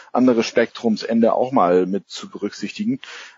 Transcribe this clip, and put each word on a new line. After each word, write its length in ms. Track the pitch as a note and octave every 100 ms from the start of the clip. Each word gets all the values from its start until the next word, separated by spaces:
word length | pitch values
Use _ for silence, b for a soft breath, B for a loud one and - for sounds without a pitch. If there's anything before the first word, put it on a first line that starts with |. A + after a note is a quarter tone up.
| B
andere 320 | A#2 B2+ A#2
Spektrumsende 920 | A2 - A2+ - A#2 G#2 - A2+ A2+
auch 160 | - B2
mal 340 | C3 F2 F2+
mit 240 | F#2 G2 -
zu 220 | - G2
berücksichtigen. 680 | F2 G2+ - G2+ - G#2+ C3+ B B B